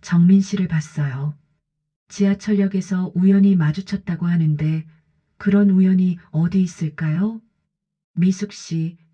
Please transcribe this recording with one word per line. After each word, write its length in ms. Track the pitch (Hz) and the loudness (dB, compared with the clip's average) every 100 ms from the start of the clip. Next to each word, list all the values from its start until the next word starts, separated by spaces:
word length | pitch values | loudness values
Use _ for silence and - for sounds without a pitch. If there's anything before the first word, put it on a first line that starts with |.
정민 400 | - 175 175 196 | -2 2 6 4
씨를 260 | 190 196 175 | 2 -4 -2
봤어요. 680 | 160 - - 139 131 147 - _ _ _ _ _ _ _ | -4 -4 -6 -6 -6 -8 -10 _ _ _ _ _ _ _
지하철역에서 1040 | - 196 196 214 202 196 190 - 180 185 | -2 -2 0 -2 0 0 -2 -4 -4 -2
우연히 400 | 180 190 196 196 | 0 2 4 4
마주쳤다고 720 | 185 151 170 - 196 - 170 175 | 4 2 -2 -6 -8 -6 -6 -2
하는데 580 | 170 156 151 156 160 - _ _ _ _ _ | 0 0 0 -2 -4 -8 _ _ _ _ _
그런 320 | 202 202 202 | 0 2 4
우연이 460 | 185 190 185 185 175 - | 4 4 2 0 -2 -6
어디 320 | 156 175 190 | -2 0 0
있을까요? 800 | 175 - 156 - 160 160 214 226 - _ _ _ _ _ _ | -2 -4 -8 -4 -4 -2 -4 -6 -16 _ _ _ _ _ _
미숙 380 | 165 185 185 202 | -2 0 0 -8
씨, 440 | - - 165 160 - _ | -12 -8 -6 -6 -10 _